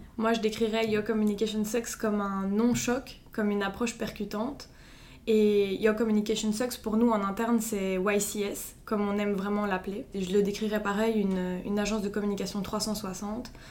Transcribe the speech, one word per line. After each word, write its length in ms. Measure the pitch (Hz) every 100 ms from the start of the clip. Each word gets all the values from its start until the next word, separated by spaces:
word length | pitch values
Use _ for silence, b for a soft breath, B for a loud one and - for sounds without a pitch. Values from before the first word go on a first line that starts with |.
| B -
Moi, 160 | 220
je 60 | 226
décrirais 480 | 214 214 226 226 226
Your 160 | 214
Communication 600 | 214 220 208 202 214 214 208
Sucks 300 | 240 233 -
comme 260 | 220 208
un 240 | 202 196 190
non-choc, 760 | 208 240 233 - 254 - - -
comme 180 | - 208
une 140 | 202
approche 340 | 196 190 233 -
percutante. 720 | 208 - 202 208 247 277 - B B B B B -
Et 560 | 220 208 208 196 190
Your 140 | 214 214
Communication 560 | 226 214 208 214 214
Sucks, 280 | 214 247 -
pour 180 | 220 214
nous, 120 | 240
en 140 | 214
interne, 380 | 196 190 233 233
c'est 320 | 220 202 190
Y 260 | 185 196 202
C 220 | 202 208
S, 340 | 202 - - -
comme 240 | - 214 202
on 100 | 202
aime 180 | 202 196
vraiment 300 | 196 208 208
l'appeler. 400 | 185 190 202 -
Et 80 | 196
je 120 | 180
le 100 | 202
décrirais 400 | 196 202 220 214
pareil, 340 | 208 202 226 214
une, 440 | 196 185 180 180
une 160 | - 208
agence 220 | 202 220
de 80 | 202
communication 520 | 202 208 196 185 208
trois 200 | 185 214
cent 120 | 214
soixante. 560 | 214 190 185 202 226 - - B